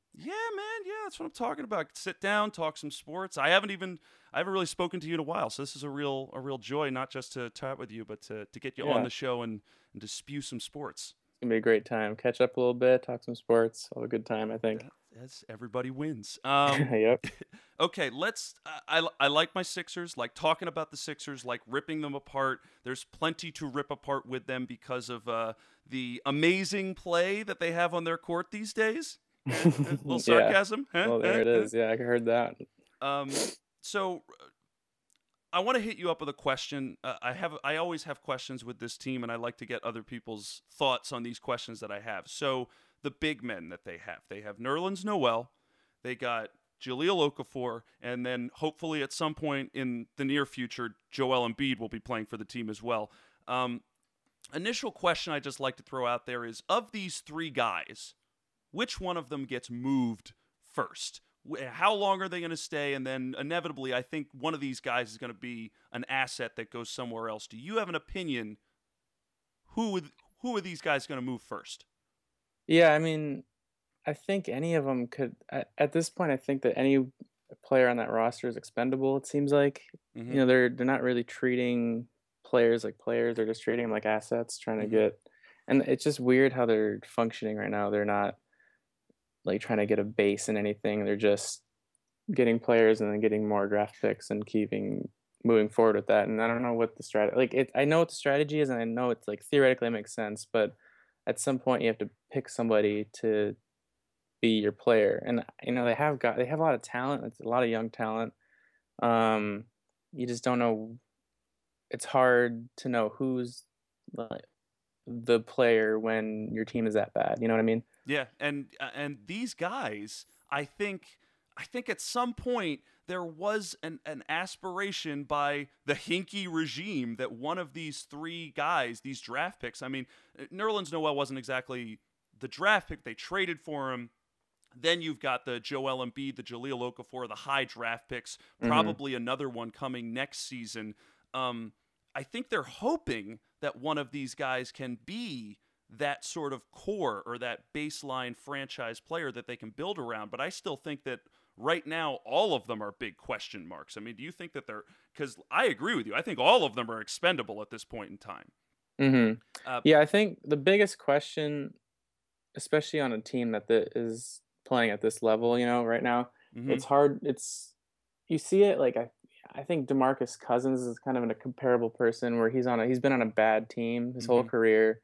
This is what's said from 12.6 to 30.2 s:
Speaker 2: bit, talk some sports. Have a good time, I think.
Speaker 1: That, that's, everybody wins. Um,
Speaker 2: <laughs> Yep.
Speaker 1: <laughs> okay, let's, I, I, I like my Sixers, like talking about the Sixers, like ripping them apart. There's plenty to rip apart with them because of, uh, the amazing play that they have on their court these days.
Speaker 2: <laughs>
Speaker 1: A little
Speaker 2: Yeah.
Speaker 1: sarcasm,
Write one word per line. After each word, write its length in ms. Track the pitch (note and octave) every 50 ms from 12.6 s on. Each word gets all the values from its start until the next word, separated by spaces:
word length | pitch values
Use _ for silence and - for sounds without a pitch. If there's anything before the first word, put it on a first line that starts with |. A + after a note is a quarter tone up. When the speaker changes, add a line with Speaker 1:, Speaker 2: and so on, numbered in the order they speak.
| B2 B2 B2
Speaker 2:
bit, 300 | A#2+ B2+ B2+ B2+ B2+ -
talk 200 | - B2 A#2+ -
some 120 | - A#2+
sports. 540 | - - - A#2 A#2 A2+ A2+ - - - - -
Have 100 | B2 A#2+
a 40 |
good 180 | A#2+ A#2+ A2 A2
time, 240 | - A#2 G#2+ G#2+ A2
I 80 | A2+
think. 240 | A2+ A#2 A2 A2 A2+
Speaker 1:
That, 100 | B2 C3+ - _ _ _ - A2+
that's, 240 | B2 C3 - - -
everybody 440 | - A2 G#2+ B2 A2+ G#2 B2+ B2 C3
wins. 480 | C3 C3+ D3+ D#3+ D3 A2+ G2+ - - - -
Um, 440 | C3 C#3 C#3+ C#3+ C#3+ C#3 C#3 D3 B2
Speaker 2:
<laughs> 20 |
Yep. 360 | B2 A2 A2 A2+ B2+ - - - - - - - -
Speaker 1:
<laughs> 260 | - _ _ _ -
okay, 300 | D#3+ F3+ - G3 D#3 C3
let's, 460 | A#2 C#3 F3 A3 A3 - - - - _ -
I, 340 | D3+ D#3 - - - D3+ E3
I, 80 | E3 - - -
I 60 | C#3
like 280 | C#3+ D3 D#3 E3+ F3 -
my 60 | F#3
Sixers, 560 | F3+ - - F#3+ E3+ - - F3 F3 E3 -
like 160 | C3 A#2+ A#2 -
talking 320 | - - D#3 D#3+ - F#3
about 240 | E3+ C#3+ D#3+ D#3 -
the 60 | D3+
Sixers, 480 | - - D#3+ D3 - - D3+ C#3 B2 A#2+
like 160 | B2 A#2+ A#2 _
ripping 340 | A2+ B2 D3 D3+ - D#3 D#3
them 120 | D3+ C#3+ C#3
apart. 440 | C#3 - - - C3+ C3+ C3 B2+ - _ _ _ _ -
There's 200 | B2 C3 - -
plenty 460 | - - - D#3+ D#3+ D#3+ - F3 E3 -
to 140 | - D#3
rip 220 | C#3 B2 C#3+ C#3+ -
apart 340 | D3 - - C#3+ C#3 C3+ -
with 220 | A#2+ B2+ B2+ -
them 180 | - C3 B2+ B2+
because 440 | A#2 B2+ - - - B2+ B2 A2 A#2
of, 200 | B2 A#2 G#2 A#2+
uh, 240 | A2+ A2+ A2+ A2+ A2 - _ _ _ _ _
the 360 | - B2 C3 B2+ B2 A#2+ B2 -
amazing 720 | C#3 C#3 D3 D#3+ E3+ F#3 F#3+ F#3+ - G3+ G3+ F#3+ F#3+ F#3
play 480 | - - F3+ E3+ E3+ F3+ F#3+ G3 G#3+ G#3+
that 160 | G3+ F#3 -
they 140 | E3+ E3+ E3
have 200 | E3+ F3 E3+ E3+
on 120 | E3+ E3
their 120 | E3 E3
court 340 | E3 - - E3+ E3+ F3+ -
these 200 | - G#3 A3 G#3
days. 480 | - G#3+ A3 A3 A3+ E4 D#4+ - - - _ _ _
Speaker 2:
<laughs> 120 | _ -
Speaker 1:
A 60 | C3+
little 600 | A#2+ - D#3+ E3+ C3 C3+ C#3+ - C#3+ C3+ C#3+ C#3+
Speaker 2:
Yeah. 60 | B2+
Speaker 1:
sarcasm, 680 | A#3